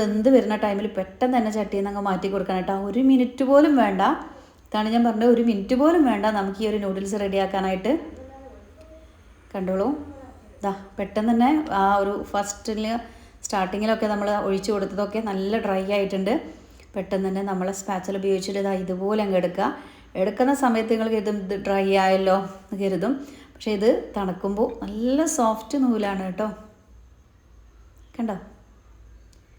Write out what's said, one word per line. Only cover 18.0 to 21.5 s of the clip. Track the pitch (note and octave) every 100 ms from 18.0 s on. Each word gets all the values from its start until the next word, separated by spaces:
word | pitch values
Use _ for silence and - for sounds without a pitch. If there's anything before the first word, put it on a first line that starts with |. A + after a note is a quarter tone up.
| F#3 G3
ഉപയോഗിച്ചിട്ട് | G3 F#3+ F#3 G3
ഇതാ | G3 F#3+
ഇതുപോലെ | F3+ F#3 G3 G#3+
അങ്ങ് | G#3 F#3
എടുക്കുക. | F3 F3 A3+ - - - - -
എടുക്കുന്ന | F#3+ G3+ B3+ C4+
സമയത്ത് | C4 A3+ A3
നിങ്ങൾ | A3+ A3
കരുതും | A3 G#3 G#3
ഇത് | F#3